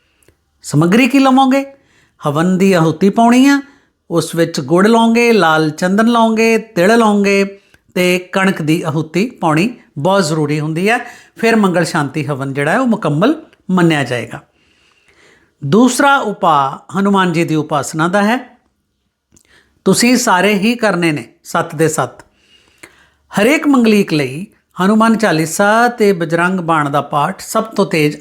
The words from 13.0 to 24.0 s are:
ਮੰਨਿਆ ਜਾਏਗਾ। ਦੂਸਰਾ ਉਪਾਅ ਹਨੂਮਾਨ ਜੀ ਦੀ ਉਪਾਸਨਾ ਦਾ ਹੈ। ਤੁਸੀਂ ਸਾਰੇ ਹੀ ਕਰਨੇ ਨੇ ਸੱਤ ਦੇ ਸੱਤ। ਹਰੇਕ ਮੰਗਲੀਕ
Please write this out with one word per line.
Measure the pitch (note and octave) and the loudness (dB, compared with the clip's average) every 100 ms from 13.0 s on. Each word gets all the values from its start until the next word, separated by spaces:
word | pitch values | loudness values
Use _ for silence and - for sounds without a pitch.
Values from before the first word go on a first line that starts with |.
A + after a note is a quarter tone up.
| D#3+ D3 A3+ D#4+ - _ - | -2 0 0 -2 -8 _ -4
ਮੰਨਿਆ | F#3 E3+ D3+ | 0 2 2
ਜਾਏਗਾ। | B2+ B2 A#2 D3+ - _ _ _ _ _ _ _ _ _ _ _ | -2 -6 -8 -14 -20 _ _ _ _ _ _ _ _ _ _ _
ਦੂਸਰਾ | C3+ G3 B3 B3+ C#4+ C#4 | 0 2 4 2 2 2
ਉਪਾਅ | A3+ F#3+ F3+ D3 C3+ F3+ - F#3 | -2 -2 0 0 0 -6 -10 -4
ਹਨੂਮਾਨ | G3 G3 F3+ | 0 2 0
ਜੀ | E3 | 0
ਦੀ | D#3 | -2
ਉਪਾਸਨਾ | D#3 D3+ D3 B2+ D#3+ E3+ | -2 -2 -4 -4 -4 -2
ਦਾ | G3+ | 0
ਹੈ। | G3+ B3+ B3+ _ _ _ _ _ _ _ _ _ _ _ _ _ | 0 -2 -6 _ _ _ _ _ _ _ _ _ _ _ _ _
ਤੁਸੀਂ | - F#3+ A#3+ B3+ | 0 2 2 2
ਸਾਰੇ | B3 F3+ G3 | 2 2 2
ਹੀ | G#3 G#3+ | 0 0
ਕਰਨੇ | A#3+ G#3+ F3 E3+ | 0 -2 0 -2
ਨੇ | C#3+ A2+ _ | -2 -8 _
ਸੱਤ | - E3+ E3+ | -6 -4 -4
ਦੇ | D3+ D#3+ | -2 -2
ਸੱਤ। | - C3 - - _ _ _ _ _ - _ _ _ _ - | 0 -6 -8 -20 _ _ _ _ _ -20 _ _ _ _ -2
ਹਰੇਕ | A3 D#4+ D#4 | 0 2 2
ਮੰਗਲੀਕ | C4+ A3+ G#3 | 2 4 2